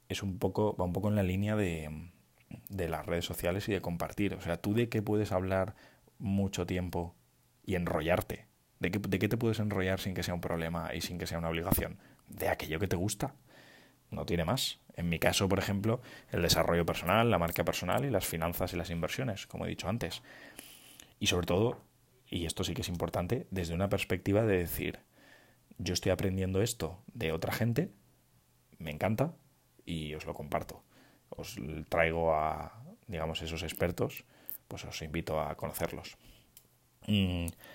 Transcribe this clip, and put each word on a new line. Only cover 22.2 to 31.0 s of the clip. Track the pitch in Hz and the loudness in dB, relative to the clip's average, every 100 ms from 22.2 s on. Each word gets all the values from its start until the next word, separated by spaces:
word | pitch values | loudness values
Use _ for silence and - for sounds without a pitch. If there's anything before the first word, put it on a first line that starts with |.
| - | -8
y | 92 82 | -4 -4
esto | - | -2
sí | 90 | -4
que | 82 | -2
es | - | -4
importante, | 87 85 101 87 120 - | -2 -2 -2 -2 -2 -2
desde | 92 85 | -4 -2
una | 85 98 | 0 0
perspectiva | 101 - 90 - 101 | 0 0 -2 2 4
de | 113 92 | 6 4
decir, | 82 - 78 - - _ - - - _ _ - | 2 -2 -4 -6 -14 _ -20 -20 -20 _ _ -8
"Yo | 92 | -2
estoy | 90 101 | 0 2
aprendiendo | 92 98 95 92 95 | 2 2 0 0 2
esto | 113 - 78 85 - | 0 0 -4 -6 -14
de | 123 82 | -4 -2
otra | 82 - | 0 -2
gente, | - 113 117 180 - _ _ _ _ _ _ _ - | 0 2 2 0 -4 _ _ _ _ _ _ _ -12
me | 78 | -8
encanta | 76 - 110 151 - _ _ _ _ | -2 0 2 0 -2 _ _ _ _
y | - 82 76 | -8 -6 -4
os | 76 | -6
lo | 78 | -8
comparto". | 76 76 85 - - _ - | -8 -2 -4 -4 -14 _ -20